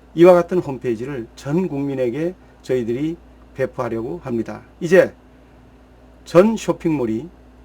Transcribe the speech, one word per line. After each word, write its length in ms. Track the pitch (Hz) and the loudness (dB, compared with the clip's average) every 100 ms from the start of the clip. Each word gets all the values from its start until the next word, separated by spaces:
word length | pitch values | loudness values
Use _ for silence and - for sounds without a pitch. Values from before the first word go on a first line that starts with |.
| _ | _
이와 200 | 160 175 | 4 8
같은 240 | 175 170 185 | 8 4 -2
홈페이지를 680 | 143 127 127 110 127 139 113 | -4 -6 -6 -4 -6 -8 -10
전 340 | - 139 160 185 | -12 -4 -2 -2
국민에게 680 | 143 139 135 127 127 165 185 - - | -4 -6 -2 -4 -2 -6 -8 -18 -20
저희들이 540 | - 127 113 120 156 170 - - - | -4 -4 -2 -4 -4 -8 -14 -20 -20
배포하려고 680 | - 131 - 120 110 117 175 | -6 -6 -4 -6 -6 -8 -10
합니다. 400 | 147 117 110 107 - - | -6 -6 -6 -10 -20 -10
이제 320 | 170 180 131 - - - - - - - - - - - | 2 4 4 -2 -20 -20 -20 -20 -20 -20 -20 -20 -20 -20
전 320 | - 165 214 220 | 2 4 4 2
쇼핑몰이 720 | - 165 170 151 117 110 165 - - - | -4 -4 -2 -2 -2 -4 -8 -18 -20 -20